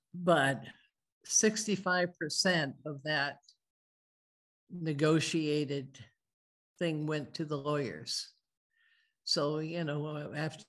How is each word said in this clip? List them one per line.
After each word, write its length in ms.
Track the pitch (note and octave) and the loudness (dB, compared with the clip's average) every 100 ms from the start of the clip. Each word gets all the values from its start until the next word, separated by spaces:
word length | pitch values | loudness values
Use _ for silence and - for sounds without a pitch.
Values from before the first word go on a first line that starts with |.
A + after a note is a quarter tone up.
| _ | _
but 520 | F3 F3 D#3+ C3+ C3 - - _ _ _ _ | -2 4 6 6 2 -6 -18 _ _ _ _
sixty-five 920 | - - G#3+ A3 - F#3+ F#3 F3+ F3+ - | -2 2 4 2 0 0 2 2 0 -2
percent 560 | D#3 - F#3+ E3+ C#3+ - | -4 0 2 2 0 -4
of 160 | D3+ C#3+ | -10 -8
that 340 | D3 D3+ C#3 B2+ _ _ _ _ _ _ _ _ _ _ _ _ _ | -2 0 -2 -4 _ _ _ _ _ _ _ _ _ _ _ _ _
negotiated 1200 | F3 D#3+ C#3+ D#3 D#3+ - E3 D3+ D3+ C#3 C#3+ C3+ - - _ _ _ _ _ _ _ | -6 -4 2 4 4 4 0 2 0 0 -4 -6 -14 -20 _ _ _ _ _ _ _
thing 260 | E3+ D3+ D3+ | -2 0 -2
went 280 | D3+ B2 | -2 -4
to 100 | - | -6
the 120 | D3+ D3 | -4 -2
lawyers. 720 | C#3+ D3 B2 D#2 - - - _ _ _ _ _ _ _ _ _ | 0 0 -2 -6 -8 -8 -8 _ _ _ _ _ _ _ _ _
So, 340 | - E3+ D3 D3+ | -4 0 0 0
you 260 | D#3 E3+ | -4 -4
know, 480 | D#3+ D3 D3+ D3+ D3 D3 | -2 -2 -4 -6 -8 -6
after 280 | D#3 - | -6 -6